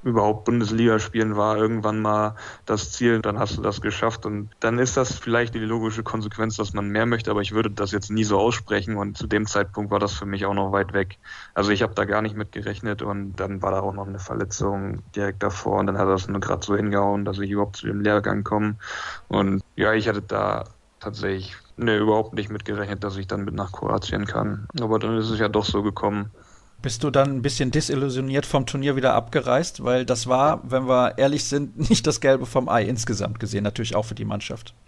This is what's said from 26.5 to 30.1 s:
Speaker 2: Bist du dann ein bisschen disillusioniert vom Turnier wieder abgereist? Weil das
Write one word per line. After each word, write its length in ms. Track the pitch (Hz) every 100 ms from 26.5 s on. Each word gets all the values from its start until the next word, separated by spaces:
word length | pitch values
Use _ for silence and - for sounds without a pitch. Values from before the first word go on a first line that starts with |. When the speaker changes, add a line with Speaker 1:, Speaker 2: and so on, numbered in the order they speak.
| - - -
Speaker 2:
Bist 220 | 135 113
du 60 | 151
dann 260 | 135 139 135
ein 60 |
bisschen 280 | 139 - 131
disillusioniert 760 | 143 - 139 139 127 135 135 -
vom 180 | 143
Turnier 320 | 127 143 139 135
wieder 160 | 127
abgereist? 720 | 110 - 151 - 127 - -
Weil 220 | 123 127
das 220 | 123